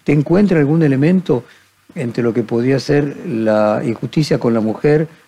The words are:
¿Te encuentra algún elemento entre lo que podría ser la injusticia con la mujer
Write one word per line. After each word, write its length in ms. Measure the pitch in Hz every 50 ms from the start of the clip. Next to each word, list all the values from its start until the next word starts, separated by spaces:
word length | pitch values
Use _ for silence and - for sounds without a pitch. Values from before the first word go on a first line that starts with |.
| _
¿Te 100 | - 147
encuentra 460 | 151 143 - 165 190 208 190 180 160
algún 240 | 143 135 156 165 160
elemento 640 | 147 135 131 143 160 185 190 175 - 147 120 - - - _ _ _ _ _ _ - -
entre 300 | 180 135 117 113 - 120
lo 80 | 117 107
que 80 | 120 113
podría 380 | - 117 117 120 131 135 135
ser 360 | - - 147 143 143 143 - - -
la 560 | 185 120 113 110 110 107 107 107 107 107 - -
injusticia 540 | 127 113 - - 123 - 170 151 - 151 127
con 140 | - 123 113
la 80 | 113
mujer 460 | 107 110 104 - - 147 147 151 160 156 - - _